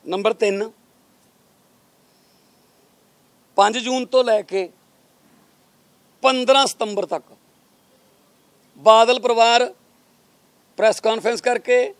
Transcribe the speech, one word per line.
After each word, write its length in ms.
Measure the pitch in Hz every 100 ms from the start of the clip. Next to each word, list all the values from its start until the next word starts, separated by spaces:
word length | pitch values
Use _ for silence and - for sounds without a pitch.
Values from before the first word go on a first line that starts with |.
| -
ਨੰਬਰ 280 | 185 202
ਤਿੰਨ, 360 | 226 208 196 226 _ _ _ _ _ _ _ _ _ _ _ _ _ _ _ _ _ _ _ _ _ _ _ _ _ _ _ _ -
ਪੰਜ 200 | 202 226
ਜੂਨ 280 | 233 262 247
ਤੋਂ 180 | 262
ਲੈ 180 | 240 214
ਕੇ 280 | 196 190 180 _ _ _ _ _ _ _ _ _ _ _ _ _ _ _
ਪੰਦਰਾਂ 420 | 262 262 247 269 254
ਸਤੰਬਰ 380 | - 220 202 175
ਤੱਕ 180 | 160 _ _ _ _ _ _ _ _ _ _ _ _ _ _ _ -
ਬਾਦਲ 400 | 147 220 226 254
ਪਰਿਵਾਰ 540 | 240 233 233 240 247 - _ _ _ _ _ _ _ _ _ -
ਪ੍ਰੈਸ 220 | 220 185
ਕਾਨਫਰੰਸ 420 | 220 220 214 240
ਕਰਕੇ 520 | 247 240 - 247 254